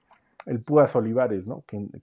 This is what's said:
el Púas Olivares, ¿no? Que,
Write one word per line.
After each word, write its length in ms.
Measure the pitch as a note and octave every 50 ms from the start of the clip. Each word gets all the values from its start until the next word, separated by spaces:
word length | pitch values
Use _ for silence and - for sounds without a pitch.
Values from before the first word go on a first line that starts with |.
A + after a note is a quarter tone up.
| _ _ _ _ _ _ _ - -
el 160 | - C3 A#2 A2
Púas 320 | - D3 D3+ C#3+ C#3 -
Olivares, 540 | B2+ A2 A2 A2+ B2+ B2+ A#2 G#2+ F#2+ F2+ G#2+
¿no? 160 | B2+ - -
Que, 220 | - - G#2 G#2 - - -